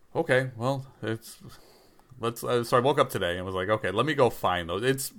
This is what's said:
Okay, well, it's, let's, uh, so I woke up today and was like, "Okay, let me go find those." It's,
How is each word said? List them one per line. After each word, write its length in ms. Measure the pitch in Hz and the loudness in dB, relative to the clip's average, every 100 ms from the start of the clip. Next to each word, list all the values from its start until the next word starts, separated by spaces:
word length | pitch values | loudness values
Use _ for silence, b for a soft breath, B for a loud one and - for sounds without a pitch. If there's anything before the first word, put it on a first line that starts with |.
| _ | _
Okay, 360 | - 165 127 131 107 | -4 0 2 0 -2
well, 300 | 123 139 135 - | -2 -2 -6 -8
it's, 360 | 110 113 - - - b b b b b b - | -6 -6 -8 -20 -20 b b b b b b -6
let's, 240 | 113 117 | -4 -4
uh, 180 | 123 123 | 0 0
so 120 | 120 127 | 2 4
I 40 | |
woke 180 | 127 147 | 4 4
up 100 | 131 | 2
today 280 | 110 90 87 | 0 -2 -2
and 100 | 92 | -4
was 80 | |
like, 140 | 92 95 | -4 0
"Okay, 200 | 107 92 | 0 0
let 140 | 98 | 0
me 80 | 139 | 0
go 140 | 143 120 | 4 2
find 400 | - 101 90 82 | 2 0 0 -2
those." 140 | 90 | -2
It's, 300 | 127 135 135 | 0 0 -4